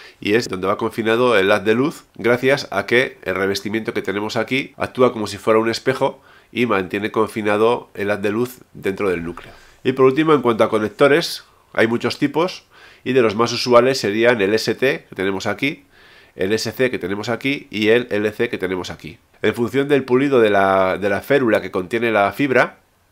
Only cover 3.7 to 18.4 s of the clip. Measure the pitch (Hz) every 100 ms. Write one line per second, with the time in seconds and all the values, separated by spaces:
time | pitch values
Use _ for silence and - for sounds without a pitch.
3.7 | 110 110 104 95 98 107 113 110 131 135
4.7 | - 101 - 123 113 101 98 - 110 113
5.7 | 113 - 127 139 - _ - _ 117 120
6.7 | 98 90 101 104 113 104 113 104 104 113
7.7 | 123 - - 101 104 104 107 120 - -
8.7 | - 98 95 101 87 85 85 - - -
9.7 | _ - 131 131 139 156 147 120 110 110
10.7 | 110 107 - 143 151 170 - - _ _
11.7 | - 110 117 120 - 147 151 180 - _
12.7 | - - - 127 131 113 104 117 120 127
13.7 | 120 127 135 110 107 117 120 98 107 -
14.7 | 107 127 165 - - 95 95 104 101 139
15.7 | 160 _ _ - - _ - 95 110 113
16.7 | 107 127 95 90 101 107 113 135 143 -
17.7 | 104 107 120 123 104 104 -